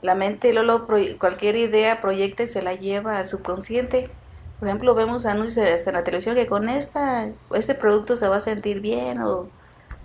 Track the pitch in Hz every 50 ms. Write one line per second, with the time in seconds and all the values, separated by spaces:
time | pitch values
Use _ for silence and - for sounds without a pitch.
0 | - 175 185 196 196 202 214 208 - 247 226 226 233 233 233 233 226 - 220 208
1 | 196 - - - - 180 180 - 202 208 214 233 233 220 214 220 220 220 226 226
2 | - 196 196 190 196 196 196 - 233 233 - 190 185 185 185 185 190 196 196 202
3 | 208 220 214 196 185 190 - 185 - - 180 190 202 - 220 247 254 247 - 254
4 | 254 - - - - - - - - - - - 208 202 196 208 - 247 240 220
5 | 220 226 240 247 233 220 202 208 220 233 226 233 208 185 165 170 - 190 185 175
6 | 175 180 175 180 - 226 240 247 226 - 202 202 214 226 254 285 285 - - 294
7 | 285 277 254 233 220 214 220 - - - - - 220 - - - - 214 208 214
8 | 208 - 247 233 220 196 190 202 208 226 220 208 202 208 202 196 202 208 233 240
9 | 247 254 247 240 226 107 95 90 90 - - - - - - - - - - -